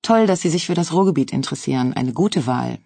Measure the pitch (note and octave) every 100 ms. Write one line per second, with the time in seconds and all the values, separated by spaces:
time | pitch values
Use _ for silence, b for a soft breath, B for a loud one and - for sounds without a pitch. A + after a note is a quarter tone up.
0 | - A3+ G#3+ F3+ F3+ E3+ - F3 E3+ E3+
1 | F#3+ D3 C3 B2+ C3+ - - C3 B2+ -
2 | B2+ A#2 G3+ F#3+ B2 B2 B2 A#2